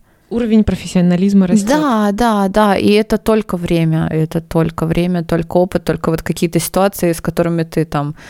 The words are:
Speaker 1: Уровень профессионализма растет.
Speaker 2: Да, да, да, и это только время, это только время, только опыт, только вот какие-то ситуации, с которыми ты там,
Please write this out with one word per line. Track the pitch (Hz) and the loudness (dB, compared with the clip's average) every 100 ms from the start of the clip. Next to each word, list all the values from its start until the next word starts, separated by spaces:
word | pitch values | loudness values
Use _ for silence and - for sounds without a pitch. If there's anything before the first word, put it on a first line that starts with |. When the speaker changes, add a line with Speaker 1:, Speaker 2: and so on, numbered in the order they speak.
| - _ _ | -16 _ _
Speaker 1:
Уровень | 233 233 220 | -6 2 2
профессионализма | 208 185 - 185 175 175 196 196 185 | 2 -2 -2 0 2 2 2 4 4
растет. | 214 202 | 2 2
Speaker 2:
Да, | 302 294 220 208 | 0 2 0 0
да, | 202 240 208 196 | 0 0 2 2
да, | 202 214 190 | 2 2 2
и | 202 | 4
это | 208 214 214 | 2 2 -2
только | - 220 208 180 | 0 0 0 -4
время, | 175 170 165 160 165 | -2 0 2 0 -2
это | 156 160 170 | -2 -2 -4
только | 165 165 160 165 160 | -4 -2 -2 -2 -2
время, | 165 175 175 | 0 0 -2
только | 165 170 165 180 | -2 -4 0 0
опыт, | 180 175 | 0 -2
только | - 160 - | -4 -4 -2
вот | 160 | -2
какие-то | - 165 170 165 | -4 -4 -2 -2
ситуации, | - 185 196 - 175 | -2 0 0 0 -2
с | 165 | -2
которыми | - 165 170 170 | -4 -2 -2 -2
ты | 165 165 | -4 -4
там, | 160 151 147 151 - | -4 -4 -6 -8 -18